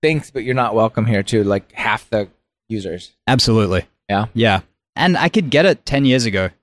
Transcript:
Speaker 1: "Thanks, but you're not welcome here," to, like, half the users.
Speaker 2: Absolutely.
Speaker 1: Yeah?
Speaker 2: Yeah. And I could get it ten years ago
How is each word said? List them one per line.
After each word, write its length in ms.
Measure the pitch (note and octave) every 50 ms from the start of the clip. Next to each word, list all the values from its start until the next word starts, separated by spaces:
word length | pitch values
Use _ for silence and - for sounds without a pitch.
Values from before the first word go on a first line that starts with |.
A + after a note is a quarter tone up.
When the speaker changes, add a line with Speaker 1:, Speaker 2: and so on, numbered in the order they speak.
Speaker 1:
"Thanks, 280 | - D#3+ D#3+ D3+ - -
but 140 | _ C3+ A2
you're 100 | B2 B2+
not 220 | C3 B2+ A2+ G#2
welcome 300 | A2+ A2 A2 - - A2
here," 180 | A2+ A2 G2 G2
to, 180 | - - A2
like, 300 | G#2 G2 G2+ G2 - _
half 360 | _ - - A#2+ G#2+ A2 - _
the 180 | - G#2+ G2+ F2+ _ _ _ _ _ _ _ _
users. 420 | A2 G#2+ F#2+ F#2+ D#2+ F2+ - - _ _ _
Speaker 2:
Absolutely. 600 | - B2+ B2 - B2+ A2+ A2 G#2 F#2+ F#2 F2+ - _ _ _ _ -
Speaker 1:
Yeah? 180 | G2+ G2 G#2+ A2+ -
Speaker 2:
Yeah. 260 | A2+ A2+ A2 G2 F#2+ - _ _ _ _ _ _
And 220 | - D3+ F3+ F3+
I 120 | - - E3+
could 220 | - A3 F3+ C3+
get 140 | B2 C#3+ E3+
it 180 | G3 D#3 - _
ten 200 | - - C#3 C#3
years 220 | C3+ B2+ C3 A#2+
ago 240 | A#2 F#2+ G2 F#2+ F2+ - _